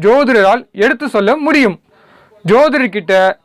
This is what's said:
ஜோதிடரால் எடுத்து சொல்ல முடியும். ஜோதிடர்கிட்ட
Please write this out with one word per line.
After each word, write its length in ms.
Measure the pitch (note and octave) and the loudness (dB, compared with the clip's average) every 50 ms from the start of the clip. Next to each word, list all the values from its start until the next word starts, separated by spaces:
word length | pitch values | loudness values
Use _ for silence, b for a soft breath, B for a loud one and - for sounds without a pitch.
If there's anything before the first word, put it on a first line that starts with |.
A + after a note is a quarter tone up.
ஜோதிடரால் 720 | D#3+ G3+ A#3+ C#4 C#4+ B3 B3+ A3 F#3+ F#3+ G#3+ B3 - - | 0 2 2 2 2 2 2 2 2 2 2 0 -2 -8
எடுத்து 380 | _ G3 G3+ B3 D4 A#3 D4+ C#4 | _ -4 -2 -2 -2 -4 -6 -6
சொல்ல 260 | - G#3+ G3+ G3+ B3+ | -4 -2 -2 0 -2
முடியும். 460 | D#4 D4 D4 D#4+ G#3 C4+ G#3+ F3 - _ b b b b b b b b b b b - E3 | -2 -2 -2 0 0 0 0 -2 -6 _ b b b b b b b b b b b -4 0
ஜோதிடர்கிட்ட 640 | G#3 A#3+ D4 D#4 B3+ D4 B3+ A3 F3+ G#3 F3 F3 F#3+ F#3+ F#3+ F#3+ - - _ | 2 2 2 2 0 -2 -4 -4 -6 -8 -4 -2 0 0 0 0 -2 -4 _